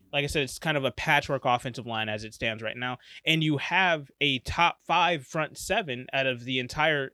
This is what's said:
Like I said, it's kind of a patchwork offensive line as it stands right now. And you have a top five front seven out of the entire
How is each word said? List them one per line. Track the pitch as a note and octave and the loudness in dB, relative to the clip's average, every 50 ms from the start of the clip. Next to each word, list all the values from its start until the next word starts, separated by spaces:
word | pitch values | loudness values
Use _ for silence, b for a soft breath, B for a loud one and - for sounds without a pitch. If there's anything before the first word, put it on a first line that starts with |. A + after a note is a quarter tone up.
| B _ | B _
Like | - C#3+ | -2 -2
I | C#3+ C#3+ | 0 2
said, | - D#3+ C#3 | 0 0 0
it's | B2+ - - | 0 -4 -4
kind | - E3 D3+ | -2 0 0
of | C#3+ C3+ | 2 0
a | C3 | 0
patchwork | - - - D#3+ D3+ D3 - - C#3+ B2+ - | -2 -2 2 4 4 4 4 2 -2 0 2
offensive | C3 B2 A#2+ - C3 A#2 - A#2 | 2 2 2 0 -4 -8 -8 -8
line | A#2+ A2+ A2 A2 G#2+ | -6 -4 -4 -2 -2
as | G#2+ G#2+ | -4 -6
it | A2 A2 | -8 -12
stands | G#2+ - B2 A2+ A2 G#2+ | -8 -4 -4 -2 -2 -2
right | A2+ A2 - | -6 -8 -6
now. | A#2+ B2 B2+ B2+ B B B B B B | -4 -6 -6 -6 B B B B B B
And | D3+ D#3+ D#3+ | 2 2 4
you | D#3 D#3 D3 C3+ | 4 2 0 0
have | - - E3+ F#3 F#3+ F3+ E3 D#3 C#3 - _ _ | 0 0 2 4 4 4 2 0 -2 -10 _ _
a | C#3+ C#3+ C3+ B2 | 0 2 2 0
top | - - - - E3+ E3+ - - _ | -2 -4 0 2 2 2 2 -2 _
five | - E3+ F3 F3 F3 F3 D3 B2+ | 0 2 4 4 4 2 0 -4
front | - - D#3+ D3+ - C3 - | -4 -4 -4 -4 -4 -6 -10
seven | - - F#3 A3+ G3+ D3+ B2 B2 B2+ - | -4 -2 -2 -2 0 -2 -6 -8 -8 -4
out | - C3+ C3+ | -2 0 0
of | C3 B2+ A#2+ A#2+ | 0 -2 -2 -4
the | B2+ C3 C3 | -2 -2 -2
entire | B2 B2 - D3+ D#3 D#3+ D3+ C#3+ C3+ - | -2 -2 0 0 2 2 2 0 -2 -4